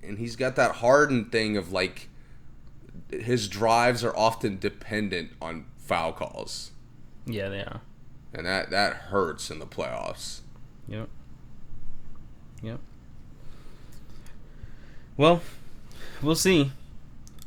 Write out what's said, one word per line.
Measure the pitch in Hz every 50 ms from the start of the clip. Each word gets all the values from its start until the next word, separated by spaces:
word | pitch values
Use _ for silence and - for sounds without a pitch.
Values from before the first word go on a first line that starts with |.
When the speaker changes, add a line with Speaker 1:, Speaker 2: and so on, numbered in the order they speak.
| -
Speaker 1:
And | 101 101 101
he's | 117 120 110
got | 107 127 131 127 -
that | 127 110 -
Harden | - 113 120 131 143 151 147 135 120 104 -
thing | - 113 110 107 107 101
of, | 90 82
like, | 95 92 95 92 - - - - - - - - - - - - - - - - - - - - - - - -
his | - - 107 120 123 123 107 98
drives | 92 101 113 110 113 117 120 123 127 117 117
are | 117 -
often | - 107 113 113 - - 113 98 95
dependent | 101 101 - - - - 110 107 107 101 90 87 82 - - -
on | - 82 82 80 - - - -
foul | - - 98 85 82 82 82
calls. | - 80 - - - - - - - - - - - - - - - - - - - -
Speaker 2:
Yeah, | - 117 101 95 98
they | 98 98
are. | 98 - - - - - - - - - - - - - -
Speaker 1:
And | - 82
that, | 87 95 95 - -
that | 87 95 104 90 -
hurts | - - - 95 98 92 80 73 - - -
in | 82 78
the | 73
playoffs. | - - - 82 64 60 60 50 50 - - - - - - - - - - - - - - - -
Speaker 2:
Yep. | - 107 113 - - - - - - - - - - - - - - - - - - - - - - - - - - - - - - -
Yep. | 110 110 113 135 - - - - - - - - - - - - - - - - - - - - - - - - - - - - - - - - - - - - - - - - - - - - - - -
Well, | - 143 160 175 170 - - - - - - - - - - - - - - - -
we'll | - 147 165
see. | 160 - 185 190 160 139 135 131 - - - - - - - - - - - - - -